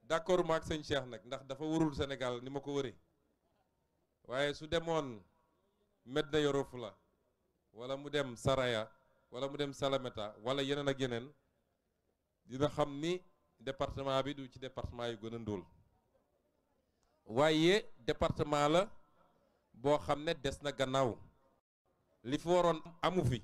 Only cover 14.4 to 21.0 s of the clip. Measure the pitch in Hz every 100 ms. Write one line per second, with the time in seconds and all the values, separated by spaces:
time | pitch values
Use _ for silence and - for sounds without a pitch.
14.4 | 131 131 127 127 - 123 117 113 110 117
15.4 | 107 101 82 - _ _ _ _ _ _
16.4 | _ _ _ _ _ _ _ _ - 113
17.4 | 156 156 165 196 - - 117 151 165 -
18.4 | 151 147 147 165 208 - _ _ _ _
19.4 | _ _ _ 113 135 147 - 143 156 156
20.4 | 139 - 143 135 131 131